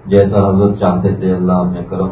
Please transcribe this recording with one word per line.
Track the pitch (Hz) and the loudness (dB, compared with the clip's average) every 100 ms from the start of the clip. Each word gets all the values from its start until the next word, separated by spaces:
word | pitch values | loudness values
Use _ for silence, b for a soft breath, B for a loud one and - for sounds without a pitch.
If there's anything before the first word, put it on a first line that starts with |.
| 95 | 0
جیسا | 101 98 104 98 | 2 4 2 2
حضرت | 95 101 98 | 2 2 2
چاہتے | 95 90 98 95 | 0 0 -2 -2
تھے، | 92 90 | -2 -2
اللہ | 90 | 0
اپنے | 90 90 90 87 | 0 -2 -4 -8
کرم | 92 95 | -6 -6